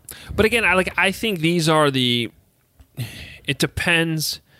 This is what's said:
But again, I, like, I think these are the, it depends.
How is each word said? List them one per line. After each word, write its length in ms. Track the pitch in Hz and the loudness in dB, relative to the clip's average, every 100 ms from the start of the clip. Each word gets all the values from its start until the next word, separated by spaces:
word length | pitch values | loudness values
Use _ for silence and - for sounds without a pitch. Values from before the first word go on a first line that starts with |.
| - - - | -20 -18 -8
But 120 | - 220 | 0 2
again, 180 | 233 | 2
I, 80 | 196 | 2
like, 220 | 185 185 - | 2 0 0
I 140 | 185 | 0
think 280 | 190 226 180 | 0 -4 0
these 280 | 160 175 156 | 0 2 4
are 220 | 156 147 | 4 4
the, 400 | 131 123 120 117 - _ _ _ _ - - 117 - - - | 2 2 0 -2 -8 _ _ _ _ -18 -10 -10 -10 -18 -12
it 140 | - 139 | -6 -4
depends. 800 | 156 - - 165 165 160 151 - _ _ | -4 -4 0 0 0 -2 -4 -8 _ _